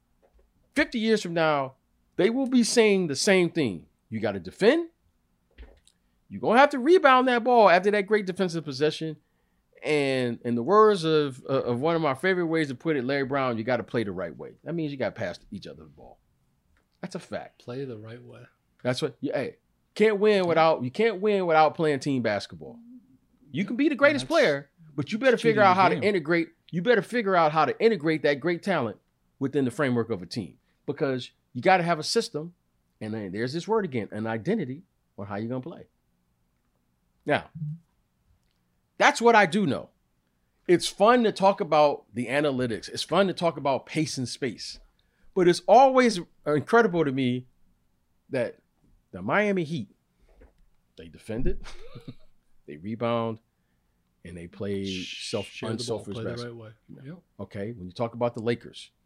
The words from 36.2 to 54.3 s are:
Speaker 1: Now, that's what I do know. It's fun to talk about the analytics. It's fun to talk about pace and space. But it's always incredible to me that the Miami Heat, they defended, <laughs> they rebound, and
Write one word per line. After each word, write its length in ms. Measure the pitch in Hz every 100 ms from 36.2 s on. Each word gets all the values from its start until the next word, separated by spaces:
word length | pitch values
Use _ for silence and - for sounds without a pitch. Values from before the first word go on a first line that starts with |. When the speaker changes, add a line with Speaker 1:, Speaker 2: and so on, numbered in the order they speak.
| _ _ _ _ _ _ _ _ _ _
Speaker 1:
Now, 220 | 147 135 - 160 151 160 _ _ _ _ _ _ _ _ _ _ _ -
that's 220 | 202 294
what 140 | 233
I 120 | 220 196
do 200 | 202 180
know. 240 | 98 - _ _ _ _ _ _ _ -
It's 180 | 175 -
fun 380 | - 208 247
to 80 | 220
talk 280 | - 190 196
about 440 | 175 156 147 151 _
the 120 | 117 117
analytics. 600 | 139 151 127 127 101 -
It's 140 | 117
fun 240 | - 175 196
to 60 |
talk 220 | - 170 147
about 280 | 139 127 -
pace 300 | 156 156 -
and 120 | 123
space. 500 | - 135 87 - - - _ _ _ -
But 140 | - 175
it's 120 | 170 -
always 520 | 220 269 262 247 175 - _ -
incredible 580 | 151 - 233 220 170
to 80 | 151
me 340 | 135 127 127 127 _ _ _ _ _ _ _ _
that 280 | 131 110 - _ _ _ _ _
the 100 | 90
Miami 420 | 101 180 208 190
Heat, 240 | 147 160 101 _ _ _ _ _ - _ _ _ _ -
they 120 | 85
defended, 520 | 78 - 110 131 - - - - - - -
<laughs> 500 | - _ _ _ -
they 100 | 73
rebound, 600 | 95 113 117 117 113 110 _ _ _ _ _ _ _ _
and 120 | 85